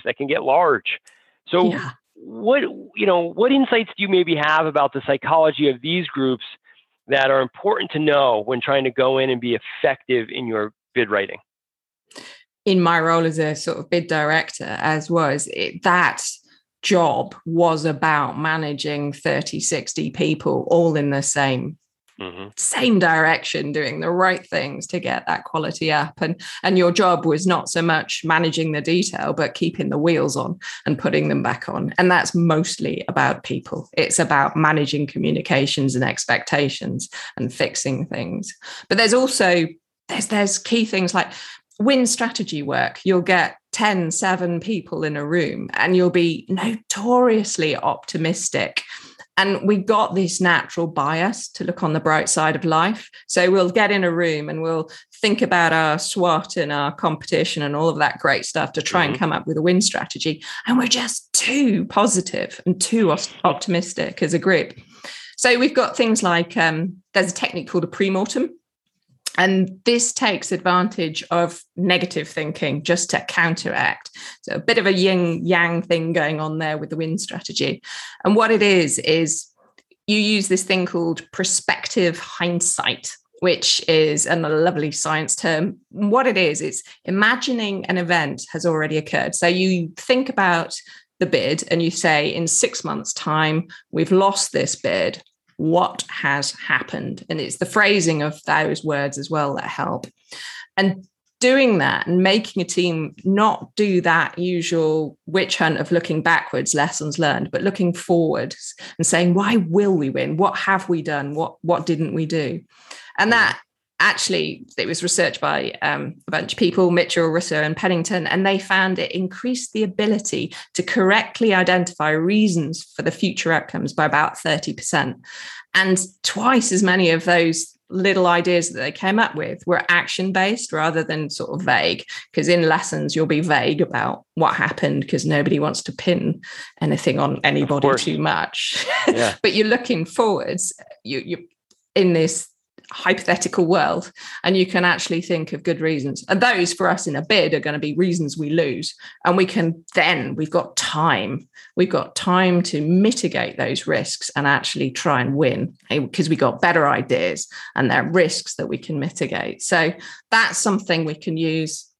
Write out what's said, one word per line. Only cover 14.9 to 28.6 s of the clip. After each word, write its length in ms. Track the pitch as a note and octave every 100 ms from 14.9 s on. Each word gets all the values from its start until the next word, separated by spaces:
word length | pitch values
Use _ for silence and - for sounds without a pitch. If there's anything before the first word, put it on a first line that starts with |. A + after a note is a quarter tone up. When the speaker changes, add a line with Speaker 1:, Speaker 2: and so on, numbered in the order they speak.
| D#3 D#3
Speaker 2:
was, 380 | E3+ D3 C#3+ -
it, 280 | - F#2+ F3
that 380 | F#3+ F3+ D#3 - - - _ _ _ _
job 520 | - F#3 D#3+ B2+ D#3+ - -
was 380 | E3 E3+ D#3+ D#3+
about 520 | D3 D#3+ D3 C3 -
managing 760 | D#3 D#3+ D3+ C#3+ D3+ D3 C#3+
thirty, 460 | C#3 D#3 C#3 - D3+
sixty 520 | - D3 - - D3+
people 560 | - D3+ D#3 - B2+ -
all 260 | E3+ E3 D3+
in 140 | C#3+
the 120 | C#3
same, 560 | - D3 C3+ B2+ C3 D#3 _ _ _ _
Speaker 1:
Mm-hmm. 280 | F#2 F2 G2+ -
Speaker 2:
same 420 | - - B3+ G3+
direction, 720 | E3+ D#3+ E3 G3 - D#3 D3
doing 300 | D3+ C3+ D3+
the 100 | D#3+
right 340 | F3 F#3 F3+
things 440 | - D#3+ C#3 C#3+ -
to 100 | F3+
get 260 | B2+ - -
that 160 | D#2+
quality 480 | - D#3+ D#3+ D#3+ D#3+
up. 280 | D3+ D3+ -
And, 140 | D#3+ F3+ - -
and 120 | F#3 F#3
your 140 | F3
job 340 | F3 F#3 E3+
was 220 | D#3+ D#3 F#3
not 220 | E3 -
so 120 | E3+
much 420 | E3+ D#3 - -
managing 480 | D#3+ D#3+ E3 D#3+